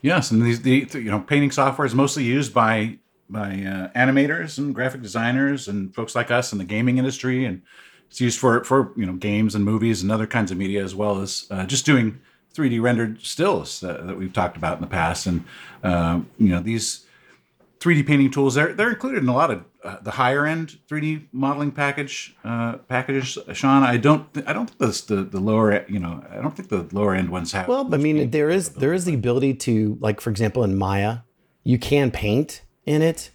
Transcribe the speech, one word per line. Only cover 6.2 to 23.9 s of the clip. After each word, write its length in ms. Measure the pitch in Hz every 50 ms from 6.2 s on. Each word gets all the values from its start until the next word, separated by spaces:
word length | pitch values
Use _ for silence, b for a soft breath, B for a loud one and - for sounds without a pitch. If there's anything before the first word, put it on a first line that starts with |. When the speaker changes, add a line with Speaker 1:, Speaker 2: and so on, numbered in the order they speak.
| 117 -
Speaker 1:
us 220 | 120 123 123 -
in 60 | - 101
the 80 | 92
gaming 320 | 87 104 110 117 127 123 127
industry, 480 | 127 135 127 - - 127 127 127 131
and 160 | 117 92 87 B B B B B B B B B B
it's 100 | _ -
used 180 | 127 120 113 -
for, 280 | - 127 113 117 -
for, 260 | - 131 135 131 127 - -
you 80 | 107
know, 80 | 92 92
games 420 | 92 95 104 104 107 110 107 98
and 80 | 107 101
movies 400 | 101 110 110 107 117 113 92 90
and 80 | 98
other 160 | 110 110 110 107
kinds 240 | - 120 107 90
of 60 | 95 87
media, 260 | 98 95 98 104 98
as 100 | 95 92
well 280 | 95 104 104 101 98
as, 260 | 98 95 - - - -
uh, 160 | 104 95 92
just 200 | 92 135 135 -
doing 340 | - 147 127 113 110 101 - b b b b b b
three 160 | _ - 156 131
D 120 | 120 113
rendered 460 | 113 123 123 113 117 110 110 - -
stills 540 | - - - 160 202 175 95 76 - - -
that, 260 | - 90 85 - 78 90
that 100 | 95 -
we've 160 | 95 92 -
talked 240 | - 90 87 - 82
about 180 | 80 82 87
in 60 | 80
the 60 | 82 -
past. 380 | - 90 82 82 87 - -
And, 200 | 98 87 82 - B B B B B B B -
uh, 360 | 92 90 87 85 82 85 87 80 - _ -
you 120 | 110 98
know, 100 | 90 87
these 460 | 87 107 113 113 104 - - - b b b b b b b b b b _ _ _ _ _ _
three 160 | - 170 170
D 80 | 147 139
painting 260 | 147 151 143 139 135
tools, 260 | 135 143 139 135 123
they're, 180 | 143 151 170 -
they're 160 | - 208 240
included 340 | 226 - - 262 269 214 139
in 60 | 127
a 40 | 123
lot 160 | 131 160 156
of, 140 | 113 90 85 - _ _ -
uh, 140 | 87 98 -
the 100 | - 104
higher 340 | 107 - 131 123 135 143 147
end 340 | 151 160 165 165 156 - - _ _
three 140 | 151 151
D 260 | 151 156 156 151 151 _
modeling 400 | - 127 135 139 143 143 147 143
package, 640 | 135 147 147 143 139 143 143 135 - - - - _ _ -
uh, 340 | 110 117 117 117 117 117 -
packages. 600 | - _ 127 127 127 - 139 135 127 127 - - - - -
Sean, 300 | - - 135 135 139 135
I 140 | 127